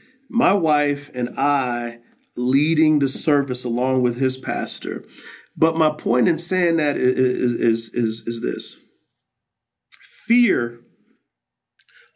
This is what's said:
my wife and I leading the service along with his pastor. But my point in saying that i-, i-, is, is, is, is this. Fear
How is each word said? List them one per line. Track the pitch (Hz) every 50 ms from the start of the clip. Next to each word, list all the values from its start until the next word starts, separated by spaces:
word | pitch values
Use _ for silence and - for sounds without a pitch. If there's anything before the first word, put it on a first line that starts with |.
| _ _ _ _ _ -
my | - 117 139 175 202
wife | 196 165 156 151 147 147 147 143 139 139 - -
and | 127 123 110 107 120
I | 139 147 143 139 127 123 120 120 120 117 117 - _ _ _ _ _ _ _
leading | 123 123 127 135 143 151 160 165 151 156 156 156 143
the | 139 131
service | 131 - - 160 147 143 131 131 123 - -
along | 120 117 123 127 131 131 127
with | 123 120 117 123
his | 135 131 127
pastor. | - - 123 - - 113 - - - - - - - - - - - - - - - - _ _
But | 143 156 165 156
my | 165 160 151
point | - - - 202 240 254 226 185
in | 156 -
saying | - - 190 185 175 170 165
that | 160 151 147 139
i-, | -
i-, |
is, | 127 127 127 123 131 123 - - 123 120 120
is, | - 120 117 113 113 - -
is, | - 120 117 110 110 - - 117
is | 117 113
this. | 120 120 - - - - - - _ _ _ _ _ _ _ _ _ _ _ _ _ _ _ _ _ _ _ _ _ _ - - - - - - - -
Fear | 233 247 240 202 165 127 120 120 120 - - _ _ _ _ _ _ _ _ _ _ _ _ _ _ _ _ _ _ _ _ _ _ - - _ _